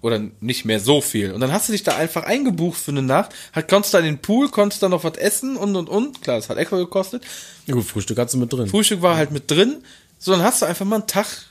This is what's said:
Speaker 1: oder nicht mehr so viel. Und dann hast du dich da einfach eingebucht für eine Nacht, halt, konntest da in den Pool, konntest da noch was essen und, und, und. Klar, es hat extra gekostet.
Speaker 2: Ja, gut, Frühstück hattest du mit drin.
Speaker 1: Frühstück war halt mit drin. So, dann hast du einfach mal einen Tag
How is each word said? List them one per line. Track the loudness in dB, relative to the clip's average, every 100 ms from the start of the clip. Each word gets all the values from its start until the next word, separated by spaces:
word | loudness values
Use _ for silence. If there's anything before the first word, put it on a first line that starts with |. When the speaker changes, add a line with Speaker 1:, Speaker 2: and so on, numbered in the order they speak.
Speaker 1:
oder | -2 -2 -4 -8
nicht | -6 -4
mehr | 0 0
so | 4 2
viel. | 2 -2 -2
Und | -2
dann | -2
hast | 0 0
du |
dich | -2
da | 0
einfach | 0 -2 -4
eingebucht | -2 0 0 0 -2 -4
für | -4
eine | -2
Nacht, | 2 2 0 -6 -8
halt, | -6 2
konntest | 2 4
da | 4
in | 2
den | -2
Pool, | 0 2 2
konntest | 2 0 2
da | 0
noch | 0
was | -2 -2
essen | -2 0 -4 -4
und, | -2 -2
und, | -2
und. | -2 -2 -4
Klar, | -4 -2
es | -2
hat | -4
extra | -2 -2
gekostet. | 0 -2 -2 -6 -12 -16 -18 -14 -2
Speaker 2:
Ja, |
gut, | 0
Frühstück | 0 -4 -4 -2
hattest | 0
du | 0
mit | 0
drin. | 0 0
Speaker 1:
Frühstück | 2 2 2
war | 2 4
halt | 2
mit | -2 0
drin. | 4 4 2 -10 -20 _ _
So, | 0
dann | 2
hast | 4 2
du | 0
einfach | -2 -2
mal | -2
einen | -2
Tag | -2 -4 -8 -12